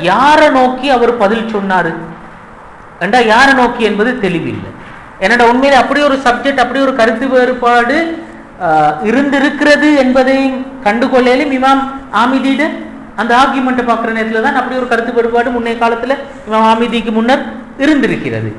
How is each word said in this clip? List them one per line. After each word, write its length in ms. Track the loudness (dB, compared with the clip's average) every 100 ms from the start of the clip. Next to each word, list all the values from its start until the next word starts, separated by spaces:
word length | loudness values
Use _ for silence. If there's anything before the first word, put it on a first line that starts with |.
யாரை 480 | -2 2 4 4 4
நோக்கி 420 | 4 2 0 0
அவர் 260 | 2 2 2
பதில் 380 | 0 0 -2
சொன்னாரு 400 | -4 -2 0 -2 -6 -12 -16 -20 -20 -20 -20 -20 -20 -20 -8
என்றா 180 | 0 2
யாரை 360 | 4 4 4
நோக்கி 300 | 4 0 0
என்பது 360 | -2 0 -2 -2
தெளிவில்லை. 500 | -2 -2 -4 -8 -12 -16 -20 -20 -20 -4
ஏன்னா 240 | 0 4 4
உண்மையில 180 | 4 4
அப்படி 300 | 4 2 0
ஒரு 140 | 0 0
சப்ஜெக்ட், 420 | 0 0 0 0
அப்படி 220 | 0 0
ஒரு 160 | 0 2
கருத்து 320 | 0 0 0
வேறுபாடு, 1000 | 2 2 2 2 2 2 0 -2 -6 -12 -18 -20 -6
ஆ, 320 | 0 2 2 0
இருந்திருக்கிறது 920 | 0 0 0 0 0 2 2 4 4 4
என்பதையும் 680 | 4 2 2 2 0 -4 -8 -6
கண்டுகொள்ளையிலும் 680 | -2 0 0 2 2 2 0
இமாம் 380 | 0 2 2 -2 -8 -4
ஆமிதியிட 580 | -2 0 0 0 0 -2 -4 -12 -16 -12 -6
அந்த 200 | 0 2
ஆர்கியூமெண்ட்டை 460 | 2 0 -2 -2
பார்க்குற 260 | -2 -2 -2
நேரத்துல 320 | -4 -4 -2
தான் 140 | -2
அப்படி 220 | -2 -4 -4
ஒரு 120 | -2
கருத்து 240 | -2 0
வேறுபாடு 380 | -2 0 0 -2
முன்னைய 260 | -2 -4 -2
காலத்துல 400 | -2 -2 -2 -4 -6 -14 -4
இமாம் 160 | 0 2
ஆமிதிக்கு 460 | 2 0 -2 -2
முன்னர் 320 | -2 0 0 -2 -12 -14 -2
இருந்திருக்கிறது 720 | 0 2 0 -2 -4 -6 -6